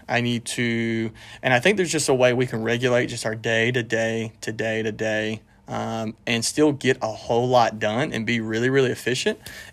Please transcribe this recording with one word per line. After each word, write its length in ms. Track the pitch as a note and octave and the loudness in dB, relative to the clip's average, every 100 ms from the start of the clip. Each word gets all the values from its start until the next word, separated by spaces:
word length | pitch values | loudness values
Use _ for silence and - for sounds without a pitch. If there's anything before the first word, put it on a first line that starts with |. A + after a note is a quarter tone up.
| - | -4
I 120 | B2 | -2
need 240 | A#2+ A#2+ - | 0 -2 -4
to," 680 | - A#2+ A#2 A2+ A2+ A2+ - - - | -4 -2 0 -2 -2 -4 -8 -20 -4
and 140 | B2+ | 2
I 60 | B2 | 4
think 160 | F#3 G#3 | 4 2
there's 140 | E3 | 0
just 160 | D#3 D3 | 0 2
a 40 | |
way 200 | C3 B2+ | 4 4
we 120 | B2 B2 | 4 0
can 160 | A2+ | -2
regulate 440 | A2+ A#2+ B2 B2 A#2+ | -2 0 2 2 0
just 180 | A#2+ | -4
our 120 | A2+ A2 | -6 -4
day-to-day, 960 | A#2 A2+ A#2 C3 - A2+ A2+ A2+ A2 - | 0 2 2 0 -2 -2 0 -2 -6 -8
to 120 | - | -10
day-to-day, 880 | A2 A2+ A2 A2 G#2 A2 G#2+ G#2+ A2 _ _ - | -4 -2 -2 -4 -4 -2 -2 -2 -6 _ _ -10
um, 480 | A2+ A2+ A2+ A2 - - | -6 -4 -4 -6 -8 -4
and 180 | A#2 | -2
still 280 | - - D3+ | -2 2 2
get 260 | C3+ B2+ C3 | 4 0 0
a 120 | A2 | -2
whole 360 | G#2 - A#2 B2+ | -6 -2 0 4
lot 300 | B2 A2 G#2+ | 4 4 2
done 340 | G#2+ A2+ D#3+ | 0 0 -2
and 140 | A#2 G#2+ | -2 -2
be 140 | A#2 | -2
really, 280 | A2 A2+ C3 | -2 0 2
really 220 | C3+ B2+ | 2 2
efficient, 480 | B2 - - - - - - - | 0 -2 0 -2 -4 -10 -16 -16